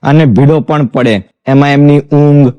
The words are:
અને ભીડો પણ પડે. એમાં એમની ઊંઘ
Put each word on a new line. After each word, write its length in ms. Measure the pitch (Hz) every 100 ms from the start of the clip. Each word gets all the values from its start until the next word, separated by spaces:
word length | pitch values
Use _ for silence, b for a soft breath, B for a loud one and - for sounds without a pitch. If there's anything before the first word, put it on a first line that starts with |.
અને 220 | 143 151
ભીડો 360 | 151 101 139 156
પણ 260 | 120 151 127
પડે. 420 | 135 123 104 - _ -
એમાં 260 | 135 143
એમની 280 | 143 143 143
ઊંઘ 520 | 143 143 147 143 131